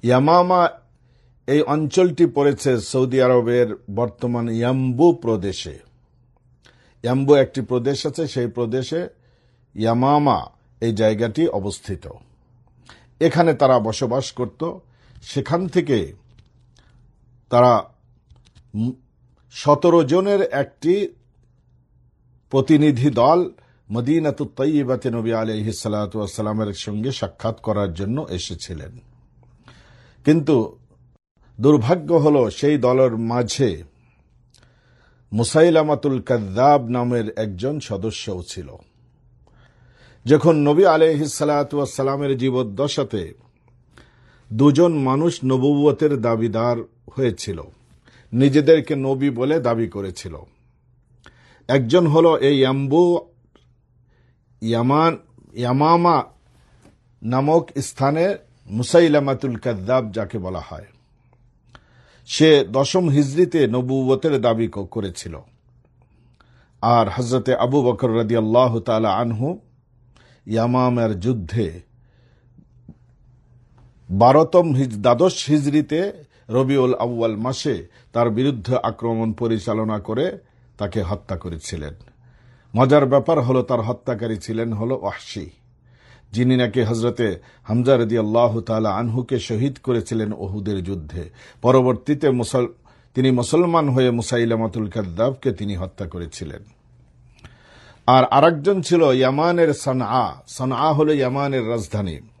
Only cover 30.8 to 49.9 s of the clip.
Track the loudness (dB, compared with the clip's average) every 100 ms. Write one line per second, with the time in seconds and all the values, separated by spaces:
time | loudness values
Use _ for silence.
30.8 | _ _ _ _ _ _ _ -2 4 4
31.8 | 4 -2 2 2 4 4 2 0 0 2
32.8 | 2 2 2 0 -4 -2 -4 -2 -2 -2
33.8 | -12 _ _ _ _ _ _ _ _ _
34.8 | _ _ _ _ _ -4 0 4 6 6
35.8 | 2 0 0 -4 -2 -2 -2 2 4 4
36.8 | 2 -4 -2 -2 -4 -6 -8 -6 -6 -6
37.8 | -8 -6 -6 -8 -10 -10 -12 -16 -16 -18
38.8 | _ _ _ _ _ _ _ _ _ _
39.8 | _ _ _ _ 2 4 6 4 4 4
40.8 | 4 6 4 2 -4 -4 -2 0 -2 -4
41.8 | -6 -4 -4 -2 -4 -2 -2 -2 -4 -4
42.8 | -4 -2 -4 -6 -8 -14 _ _ _ _
43.8 | _ _ _ _ _ _ _ 2 4 6
44.8 | 2 2 0 0 0 -2 -2 0 2 2
45.8 | 2 2 0 0 -2 0 -2 -2 -2 -2
46.8 | -6 _ -18 -4 -4 -4 -10 -12 -14 _
47.8 | _ _ _ _ _ 0 4 4 6 4
48.8 | 4 -4 -2 -2 -2 -2 -2 0 0 -2
49.8 | -4